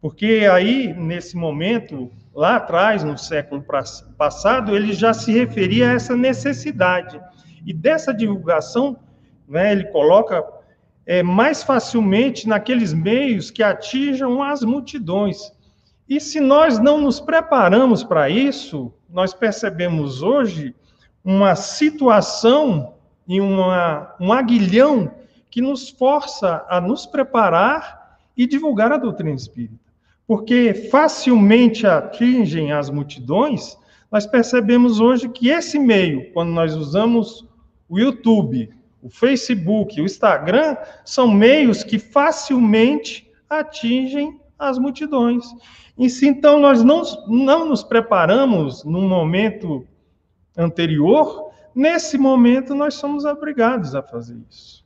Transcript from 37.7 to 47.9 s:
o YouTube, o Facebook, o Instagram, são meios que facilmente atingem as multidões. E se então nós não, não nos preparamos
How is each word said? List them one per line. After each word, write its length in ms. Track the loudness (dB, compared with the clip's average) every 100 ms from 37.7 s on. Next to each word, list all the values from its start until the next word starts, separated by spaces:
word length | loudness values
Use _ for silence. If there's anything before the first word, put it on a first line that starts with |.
| _ _
o 100 | -2
YouTube, 680 | -2 0 2 2 2 -4 -8 -14 _ _
o 80 | -20
Facebook, 920 | -2 0 0 -2 -4 0 -2 -2 -4
o 40 | -6
Instagram, 720 | 0 2 2 0 0 0 -4 -10 -20
são 260 | -10 0 2
meios 540 | 6 6 6 4 0
que 160 | -4 -6
facilmente 1300 | -2 0 0 -2 -2 0 2 4 2 0 -6 -16 _ _ _
atingem 880 | -6 -6 -8 -4 -2 -2 -4 -6 -10 _ _
as 200 | -6 -4
multidões. 680 | -4 -6 -4 0 0 -2 -6 -20 _ -20 _ -2
E 120 | -2
se 180 | 2 2
então 320 | 4 6 8
nós 240 | 6 8
não, 200 | 6 4 0 -10 -2
não 420 | 0 4 2 2
nos 140 | -4
preparamos 1000 | 0